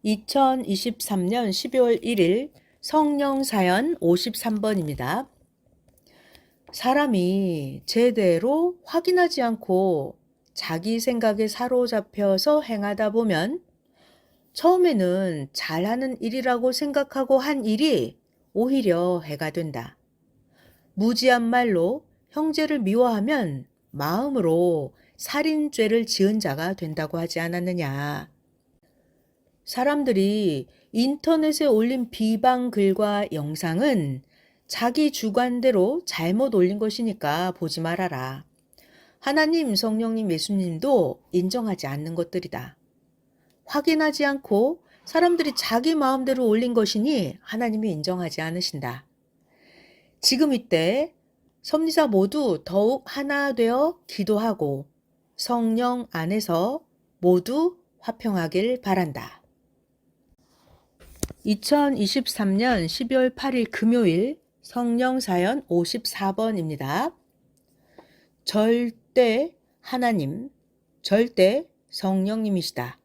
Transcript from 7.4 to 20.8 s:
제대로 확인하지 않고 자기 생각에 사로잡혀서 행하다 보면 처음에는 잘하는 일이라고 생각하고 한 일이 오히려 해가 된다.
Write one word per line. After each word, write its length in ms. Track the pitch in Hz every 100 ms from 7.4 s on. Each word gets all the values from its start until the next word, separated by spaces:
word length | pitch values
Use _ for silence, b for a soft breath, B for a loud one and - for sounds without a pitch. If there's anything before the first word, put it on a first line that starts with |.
| 190 165 135 143 -
제대로 920 | 226 247 226 190 170 220 294 349 359
확인하지 600 | - 330 339 359 349 339
않고 760 | 240 226 - 185 190 160 135 - _ _ _ -
자기 440 | - 165 196 226
생각에 480 | 226 240 226 208 220
사로잡혀서 1160 | - 247 254 240 220 196 - 202 190 294 302
행하다 480 | 277 220 202 202 214
보면 500 | 220 226 165 185 339 _ _ _ b b b b b b
처음에는 960 | - 330 370 359 240 180 185 190 156 139
잘하는 680 | - - 165 190 240 262 247
일이라고 520 | 226 254 254 247 254
생각하고 680 | 254 294 285 277 269 262 269
한 260 | 269 285
일이 540 | 220 214 302 208 120 - _ _ _
오히려 680 | 196 240 269 214 170 180 175
해가 280 | 156 143 156
된다. 460 | 160 160 117 117 - _ _ _ _ _ b b b